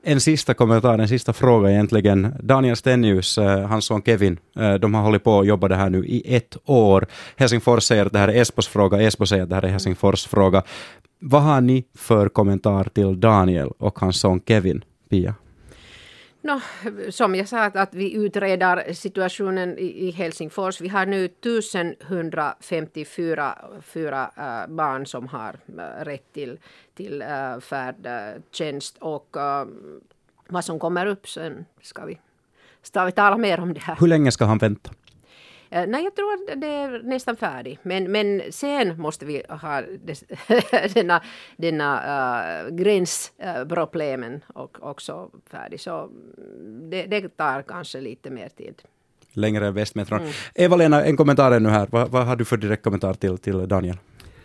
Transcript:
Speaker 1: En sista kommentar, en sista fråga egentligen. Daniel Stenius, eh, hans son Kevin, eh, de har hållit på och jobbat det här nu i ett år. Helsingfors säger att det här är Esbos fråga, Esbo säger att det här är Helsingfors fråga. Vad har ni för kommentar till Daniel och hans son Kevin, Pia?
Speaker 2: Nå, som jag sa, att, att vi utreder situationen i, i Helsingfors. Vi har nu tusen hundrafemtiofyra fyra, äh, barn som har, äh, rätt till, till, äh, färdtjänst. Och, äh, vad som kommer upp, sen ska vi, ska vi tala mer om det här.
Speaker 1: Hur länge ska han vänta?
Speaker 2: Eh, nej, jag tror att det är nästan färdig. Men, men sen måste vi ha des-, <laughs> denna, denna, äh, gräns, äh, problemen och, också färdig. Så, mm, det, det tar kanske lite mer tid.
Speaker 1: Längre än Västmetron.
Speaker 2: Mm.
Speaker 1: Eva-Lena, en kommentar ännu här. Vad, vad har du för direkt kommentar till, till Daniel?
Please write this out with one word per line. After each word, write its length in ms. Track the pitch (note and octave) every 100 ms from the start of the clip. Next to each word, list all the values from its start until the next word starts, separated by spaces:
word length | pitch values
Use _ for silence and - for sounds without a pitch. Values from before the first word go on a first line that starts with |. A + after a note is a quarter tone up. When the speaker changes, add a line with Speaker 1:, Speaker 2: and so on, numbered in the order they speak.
Speaker 1:
En 180 | - C#3
sista 340 | D#3 D#3 -
kommentar, 440 | B2+ A#2 A2+ B2 A2
en 100 | G#2+
sista 240 | B2 -
fråga 380 | A2+ B2+ A#2 G2
egentligen. 640 | G2+ G#2 A2 G2+ G2 G2+ C#3
Daniel 340 | - C3+ C3 A#2
Stenius, 640 | C3 B2 A2+ F#2+ F#2 -
eh, 220 | G2+ G2 G2+
hans 180 | A2
son 180 | - A2
Kevin, 360 | G#2+ A2 G2 E2+ _ -
eh, 160 | G#2+
de 200 | G2 G#2
har 80 | G#2+
hållit 220 | G#2+ G#2
på 80 | -
och 140 | G#2 G2
jobbat 240 | G#2 F#2+
det 60 | F#2
här 140 | F#2+
nu 140 | F#2 -
i 300 | A#2+ - B2
ett 200 | - -
år. 420 | - C3 G#2 F#2+ - - - -
Helsingfors 460 | B2+ A2+ - A#2+
säger 220 | - A2 G2
att 60 |
det 60 | G#2
här 100 | G2
är 120 | A2
Esbos 280 | A#2 - G2+
fråga, 340 | G#2 G2 G2+
Esbo 240 | A2 - G2
säger 160 | G2
att 60 | F2+
det 60 |
här 100 | F#2
är 40 | F#2
Helsingfors 580 | F#2+ F#2+ F2+ G2+ F#2 -
fråga. 360 | G#2+ F#2+ F#2+ - - - - _ _
Vad 220 | D3 C#3+
har 180 | D3+ C#3
ni 240 | B2 C3 B2 -
för 320 | - A2 G2+
kommentar 560 | - G2+ F#2+ G#2+ G2
till 360 | F#2+ - G2 F#2
Daniel 480 | A2+ G#2 F#2 F2 C#2 -
och 200 | G#2 -
hans 220 | F#2+ F2+
son 200 | G2+ F#2 -
Kevin, 380 | A2 F#2 C#2 - _ _
Pia? 240 | G2 F2+ G#2+ _ _ - - - - - - _ _
Speaker 2:
Nå, 200 | D4+ C#4 - - G#3+ G3+ G3
som 240 | - A3
jag 140 | F#3 G3+
sa, 160 | A#3+
att, 120 | G#3 G3
att 180 | G3
vi 200 | F3+ G3
utreder 760 | G#3+ G#3 G3+ G3 F#3 F#3 F3+ -
situationen 880 | E3+ G3+ F#3+ F#3 - G3 F#3+ F3+ -
i, 300 | F#3 - F#3
i 20 |
Helsingfors. 680 | E3+ E3+ E3 D#3 - F#3+ F3+
Vi 80 | F3
har 180 | G3+ F#3+
nu 220 | G3 F3+
tusen 680 | _ A#3+ A3+ G#3+ F#3+ E3+ -
hundrafemtiofyra 1600 | C#3+ F3+ E3 D#3 D3+ - - E3 D#3 D#3 D3+ - E3+ D#3 C#3+ - - -
fyra, 480 | - E3 D#3 C3+ C3 -
äh, 380 | C#3+ A#2 F#2
barn 320 | D#3+ D3+ C3 C3+
som 220 | B2+ B2+
har, 300 | C3 A2 - - -
äh, 260 | E2+ -
rätt 280 | D#3 C#3 _
till, 260 | D3 C3+ A#2+ _ _ _
till, 280 | - G3 C#3+
äh, 380 | A#2+ C#3+ C3+ B2
färdtjänst. 1400 | - C#3 B2+ A#2 A#2+ A#2+ G#2 G#2+ - - D#3 C#3+ - _
Och, 380 | D#3+ D3 _ D3+
äh, 300 | C#3+ C#3+ A#2 - D2 D2 _ _ _ _ _
vad 160 | F3+
som 140 | E3 D#3+
kommer 280 | E3+ F3 G3
upp, 220 | G3+ -
sen 360 | - D#3+ - E3 _
ska 220 | - -
vi, 140 | - E3 _ _ _ _ _ _
ska 220 | - G3
vi 80 | F#3
tala 240 | F3+ G#3 G#3
mer 240 | G#3+ E3+
om 140 | F3
det 60 | D#3
här. 160 | - D#3+
Speaker 1:
Hur 60 | E3+
länge 260 | D#3+ C#3
ska 120 | -
han 140 | G#2+ A2
vänta? 320 | A2 G#2 - - _ _ _ _ - - _
Speaker 2:
Eh, 160 | F3 F#3
nej, 180 | B3+
jag 100 | F#4
tror 180 | G4 G4+
att 280 | G4+ G4 C4+
det 60 | D4+
är 360 | D4 C#4 A#3+
nästan 340 | A#3 C4 B3+ A#3
färdig. 420 | G3 C3 B2 C#3+
Men, 300 | F#3 F#3 F#3
men 300 | G#3 G#3 G3 -
sen 500 | - C#4+ C#4+ G#3 E3
måste 260 | D3+ D3+ C#3+
vi 160 | C#3+ -
ha 340 | D#3 D#3 C#3+ B2+ F#3+
des-, 200 | E3 D3 _ - - A#3
<laughs> 360 | - A#3+ F#3+
denna, 280 | G#3 F3 E3+ - - - -
denna, 1040 | E3 D#3 C#3+ B2+ C3 C#3+ B2+ A#2+ E2 E2
äh, 100 | G2
gräns, 600 | E3+ F#3 G3+ F3+ - - _
äh, 260 | F#3 E3 C3+
problemen 760 | E3+ D3+ E3+ D3+ C3 A#2 C#3+ _
och, 240 | - C3+ -
också 500 | - C#3+ - D#3 F#3 _ _
färdig. 300 | - A1 D#3+
Så, 100 | -
mm, 1000 | E3 D3+ - - - G1+ A1+ F#2 A2 D#3+
det, 160 | F#3 F3
det 300 | G#3 F#3+ -
tar 260 | D#3 C3+
kanske 380 | C#3 A#2+ D3+ C3
lite 300 | C3 B2 C#3
mer 180 | C3 F#2+
tid. 340 | _ - - _ _ _ _ _
Speaker 1:
Längre 340 | - G#2+ G#2+ G#2
än 80 |
Västmetron. 460 | G2 G#2 G#2+ G2+ G#2+
Speaker 2:
Mm. 120 | D3 D3 -
Speaker 1:
Eva-Lena, 500 | - F3 F3 D#3+ D3
en 120 | D3+ D3
kommentar 360 | D3 C#3 C3+
ännu 160 | A#2+ A2
här. 200 | G#2+ G2+
Vad, 200 | A#2 A#2+
vad 160 | B2+ A#2+
har 100 | B2
du 80 |
för 120 | A2+ A#2
direkt 260 | G#2 G#2+
kommentar 320 | - G2 G2
till, 240 | F#2 G2 F#2
till 300 | - F#2+ F#2
Daniel? 280 | F#2+ F2+ F2+ _ _ - -